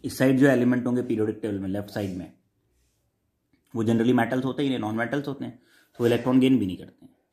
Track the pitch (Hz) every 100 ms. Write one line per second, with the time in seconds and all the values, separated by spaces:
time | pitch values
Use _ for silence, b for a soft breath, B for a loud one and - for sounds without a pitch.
0 | 135 - 135 131 139 123 123 127 123 123
1 | 120 113 107 104 110 98 95 101 101 110
2 | 98 92 82 _ _ _ _ _ _ _
3 | _ _ _ _ _ _ _ 113 110 113
4 | 117 123 117 127 131 127 143 123 107 110
5 | 117 143 143 131 120 120 _ _ _ -
6 | 117 117 127 127 131 127 98 90 - _
7 | - _ _